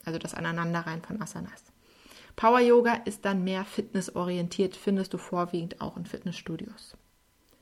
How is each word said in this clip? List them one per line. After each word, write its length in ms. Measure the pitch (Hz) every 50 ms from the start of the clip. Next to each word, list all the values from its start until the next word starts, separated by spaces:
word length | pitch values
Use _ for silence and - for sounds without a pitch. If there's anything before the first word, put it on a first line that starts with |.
| -
also 140 | 165 160 165
das 160 | - 165 -
Aneinanderreihen 680 | - 170 165 165 170 170 170 170 170 165 165 160 165 -
von 180 | - - 214
Asanas. 420 | 208 - - 170 165 - - - - _ _ _ _ _ _ _ - - - - - - -
Power 260 | - - 226 240 247
Yoga 320 | 240 240 240 240 240 233 233 233 -
ist 180 | - 208 - -
dann 180 | 202 196 190 180
mehr 220 | 190 190 185 196
fitnessorientiert, 1080 | - - - 208 - - 196 180 - - 175 175 180 180 180 170 175 - - 196 185 -
findest 380 | - - 208 196 190 190 - -
du 60 | 175
vorwiegend 600 | - - - 175 175 175 - 175 165 170 - -
auch 160 | - - -
in 100 | - 170
Fitnessstudios. 880 | - - - - 180 170 - - - 165 160 - - - - - - - - _ _ _ _ _ _ _ _ _ _ _ _